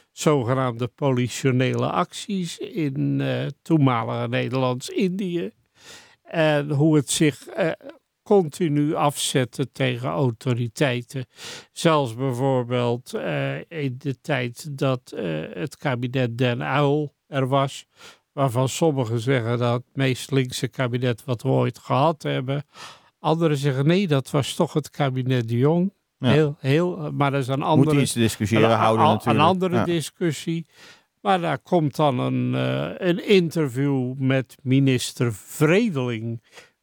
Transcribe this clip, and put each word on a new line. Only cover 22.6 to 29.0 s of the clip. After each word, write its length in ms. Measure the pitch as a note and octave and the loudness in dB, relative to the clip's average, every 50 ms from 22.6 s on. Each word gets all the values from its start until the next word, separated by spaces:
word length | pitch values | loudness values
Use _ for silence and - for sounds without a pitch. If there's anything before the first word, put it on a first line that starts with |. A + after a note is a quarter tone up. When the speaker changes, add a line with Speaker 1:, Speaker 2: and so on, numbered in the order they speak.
| - _ _ - - - - - _ _ _ _ | -6 _ _ -20 -20 -20 -20 -20 _ _ _ _
Speaker 1:
Anderen 380 | - D#3 D#3+ E3 E3+ D#3+ D3+ | -2 0 0 2 2 2 0
zeggen, 280 | C3+ C#3 D3 B2+ C3 C#3+ | 2 0 -2 0 2 2
nee, 200 | D3+ F3 F#3+ G#3 | 2 4 2 2
dat 220 | E3+ D3 C3+ B2+ - | 2 0 0 0 0
was 220 | - D3 B2+ - - | 0 0 0 0 0
toch 200 | - F3 - - | -2 -2 0 0
het 160 | D#3 C#3 - | -4 -4 -4
kabinet 580 | _ - D3+ C3+ B2+ C3 B2 B2+ C3 B2 A#2 | _ -2 -2 -2 -2 -2 -2 0 0 0 0
De 100 | A2+ A#2+ | 0 0
Jong. 360 | A#2 C3 D3 E3 F3 F3+ G3 _ _ _ _ _ | 2 2 4 4 2 0 -2 _ _ _ _ _
Speaker 2:
Ja. 120 | - C3 B2+ | -2 2 4
Speaker 1:
Heel, 260 | C#3 D3+ D#3 C#3+ D3 - | 6 6 4 2 0 -4
heel, 520 | - C3+ C#3+ D#3+ F3 F3+ F3 - D3+ C#3+ | -2 0 2 2 2 0 -2 -6 -8 -6
maar 200 | C#3+ C3+ C#3+ C#3 | -2 0 0 2
dat 100 | C3 C#3 | 2 0
is 60 | C3 | -2
een 120 | A#2+ C3+ C3+ | -2 -2 -2
Speaker 2:
Moet 80 | - | 2
Speaker 1:
andere, 340 | F3 D#3 C#3+ - D#3 D3 C#3+ | 4 6 6 6 6 4 2
Speaker 2:
iets 100 | C3 A2+ - | 2 2 2
te 60 | A#2+ | 2
discussiëren 500 | A2+ A2 - - A2 G2+ A2+ A2 G#2+ A2+ | 2 2 2 0 0 2 4 4 6 6
Speaker 1:
een, 60 | A#2 | 4
Speaker 2:
houden 280 | A2 A2 A2 A2+ A2+ | 4 4 4 4 4